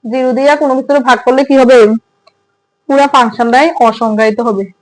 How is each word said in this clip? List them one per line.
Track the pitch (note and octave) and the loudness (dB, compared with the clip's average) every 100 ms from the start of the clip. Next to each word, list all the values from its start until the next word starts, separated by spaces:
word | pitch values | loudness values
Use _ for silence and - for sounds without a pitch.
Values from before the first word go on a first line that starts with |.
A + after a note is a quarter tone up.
| A#3 | -6
জিরো | B3+ B3+ B3 | -4 -2 0
দিয়ে | C#4 D4 | 0 0
কোনো | D4 C4 | 0 -2
কিছুর | C4 C#4+ B3+ | -2 -2 0
ভাগ | A#3+ - | 0 0
করলে | C4 C4+ | 0 2
কি | C4+ | 2
হবে? | B3 B3+ G#3+ A3+ _ _ _ _ _ _ _ _ - | 4 6 4 0 _ _ _ _ _ _ _ _ -4
পুরো | C#4 C#4 | -2 2
ফাংশনটাই | C#4 A#3 A3 A#3 B3+ D#4+ E4 A3+ | 2 0 -2 0 0 0 0 -2
অসংজ্ঞায়িত | G#3+ A3+ G#3+ A3 G#3+ A#3+ | 0 -6 -2 -2 -2 -6
হবে। | G3 G3 _ | -6 -8 _